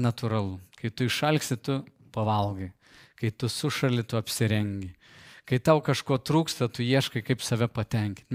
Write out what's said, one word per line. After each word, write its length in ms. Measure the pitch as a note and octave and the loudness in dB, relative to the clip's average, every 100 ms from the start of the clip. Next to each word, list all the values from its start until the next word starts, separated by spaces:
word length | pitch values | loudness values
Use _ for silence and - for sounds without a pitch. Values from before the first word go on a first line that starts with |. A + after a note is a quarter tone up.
natūralu. 560 | A#2+ - A#2 A2 G2 F#2 F#2 - | 2 0 -2 -2 -2 -6 -12 -8
Kai 160 | A2+ | -8
tu 160 | - B2 | -2 -2
išalksi, 480 | - D3+ D3+ - A#2+ | 0 2 2 0 -4
tu 160 | - C3+ - _ - | -2 -4 -6 _ -10
pavalgai. 640 | A2+ A2 G#2+ G2+ F#2+ F#2 - _ - - - | -2 0 2 0 -4 -10 -12 _ -20 -20 -6
Kai 160 | A#2 | -4
tu 160 | - A#2+ | -2 -4
sušali, 560 | - D3+ - C#3 A#2+ | -2 -2 0 2 0
tu 160 | A2 A2+ | 0 -4
apsirengi. 720 | - - A2 G#2+ G#2 G2 F#2 - - - - - - | -4 0 2 2 0 -4 -8 -14 -20 -20 -20 -20 -2
Kai 140 | B2 | 0
tau 160 | - D#3 | 4 4
kažko 400 | - C3+ - C3 | 4 -2 0 -2
trūksta, 480 | - D3+ D#3+ - A#2+ | 2 2 2 -2 -4
tu 160 | - | -2
ieškai, 400 | A#2+ C3+ - A#2 | 2 2 2 -4
kaip 180 | G#2 B2 | -2 -4
save 300 | - A2+ A#2 | 0 0 0
patenkinti. 560 | - G#2+ A2+ G#2 F#2+ - | 0 -2 0 -2 -4 -2